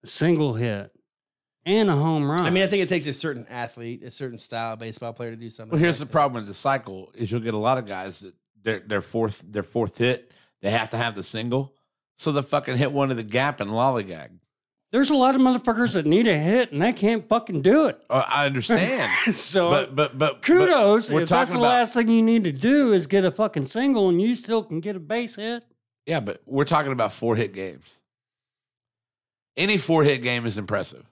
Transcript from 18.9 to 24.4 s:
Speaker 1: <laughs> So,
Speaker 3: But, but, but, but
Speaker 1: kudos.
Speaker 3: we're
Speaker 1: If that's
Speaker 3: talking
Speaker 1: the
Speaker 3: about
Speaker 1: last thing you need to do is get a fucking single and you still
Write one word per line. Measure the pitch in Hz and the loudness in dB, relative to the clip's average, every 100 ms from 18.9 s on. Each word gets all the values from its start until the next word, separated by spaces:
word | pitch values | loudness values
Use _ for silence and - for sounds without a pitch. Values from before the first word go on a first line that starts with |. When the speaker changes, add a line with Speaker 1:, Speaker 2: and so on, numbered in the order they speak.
| 262 135 | 0 -2
Speaker 1:
<laughs> | - - - | 0 0 -2
So, | - 190 170 | 0 2 4
Speaker 3:
But, | 151 131 | 2 0
but, | 135 151 135 | 0 -2 0
but, | 151 | -2
but | 135 | 0
Speaker 1:
kudos. | - 349 370 302 202 214 226 | 2 4 6 6 6 4 2
Speaker 3:
we're | 151 | -2
Speaker 1:
If | 165 | 2
that's | 175 262 | 2 2
Speaker 3:
talking | 185 | 2
Speaker 1:
the | 240 | 2
Speaker 3:
about | 247 | 4
Speaker 1:
last | 233 | 2
thing | 240 226 | 0 2
you | 226 | 4
need | 226 233 | 4 2
to | 185 | 0
do | 135 214 285 262 | -2 2 4 4
is | 196 151 | 2 2
get | 196 | 2
a | 185 | 2
fucking | - 214 165 135 | 0 -2 -2 -6
single | 220 277 247 190 | -2 0 2 4
and | 175 | 4
you | 214 | 2
still | 240 | -2